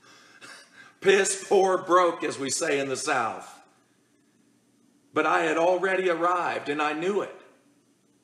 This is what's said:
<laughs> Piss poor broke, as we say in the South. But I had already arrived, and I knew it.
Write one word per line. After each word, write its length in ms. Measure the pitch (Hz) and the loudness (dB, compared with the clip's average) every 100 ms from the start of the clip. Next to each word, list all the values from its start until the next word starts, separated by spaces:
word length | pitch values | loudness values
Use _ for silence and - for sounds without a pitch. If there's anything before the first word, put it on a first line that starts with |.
| - - | -20 -20
<laughs> 760 | - - - - - - - _ | -20 -20 -20 -20 -20 -20 -20 _
Piss 440 | 190 196 190 - - | 4 4 4 -2 0
poor 300 | 202 190 185 | 2 4 2
broke, 460 | 143 175 175 165 | 2 4 4 0
as 120 | 151 123 | -6 -6
we 140 | 135 | -6
say 300 | - 165 143 | -4 -2 -2
in 80 | 135 | -2
the 80 | 127 | -4
South. 520 | - 135 113 92 - - - _ _ _ _ _ _ _ _ _ _ _ _ _ _ | -2 -2 -2 -6 -14 -20 -20 _ _ _ _ _ _ _ _ _ _ _ _ _ _
But 120 | 151 | -2
I 180 | 160 180 | 0 2
had 140 | 165 156 | 2 2
already 540 | 170 180 190 185 185 | 2 2 0 0 0
arrived, 580 | 165 175 180 156 135 - | 0 0 0 -2 -4 -6
and 140 | 147 | -4
I 120 | 151 | -2
knew 260 | 156 175 202 | -2 -4 -4
it. 200 | 131 - - _ _ _ _ _ _ _ | -6 -10 -20 _ _ _ _ _ _ _